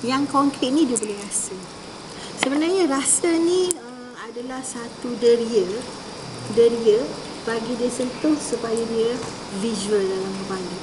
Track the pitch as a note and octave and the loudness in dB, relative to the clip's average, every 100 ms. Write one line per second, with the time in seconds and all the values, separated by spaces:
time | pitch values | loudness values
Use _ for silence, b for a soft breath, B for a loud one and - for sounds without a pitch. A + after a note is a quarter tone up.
0 | A#3 C4+ C#4+ C4+ C#4 - B3 C#4+ C#4 A#3 | 0 0 2 4 2 2 2 4 4 2
1 | G#3+ G3+ G3+ - - F#3 F#3 - - - | -2 -6 -6 -6 -6 -10 -12 -16 -16 -16
2 | - B B - C4 C#4+ E4 F#4+ E4 C4+ | -14 B B -2 0 2 2 4 4 2
3 | C4+ - F4 E4 E4+ F#4 F4+ - A#3+ B3 | 2 2 2 2 4 2 2 -2 -6 -14
4 | B3 F3+ A3 A#3 B3+ C4 C4 A#3+ A#3 - | -14 -12 -12 -10 -8 -8 -8 -10 -12 -8
5 | B3 A3+ A#3 A#3 A3+ A#3 F3+ A3 - - | -6 4 6 6 4 2 2 -2 -8 -12
6 | - - - - - G#3 A#3 A#3 A3+ G#3+ | -12 -12 -12 -12 0 6 6 6 6 4
7 | D4+ - - - - A3+ A3+ A#3+ A#3+ - | 2 -6 -10 -8 -4 -4 -2 -2 -2 0
8 | B3 - D#4 D4 - A#3 A3+ A3+ A3+ A3+ | -4 0 2 2 0 -4 0 -2 0 0
9 | A3+ B3+ - - - G3 A3+ G#3 G3 G#3+ | 0 0 -6 -10 -8 -4 -2 -2 0 2
10 | F#3+ F#3+ F#3+ F#3+ G3 F#3+ F3+ G4 | 2 -2 -4 -6 -6 -6 -6 -8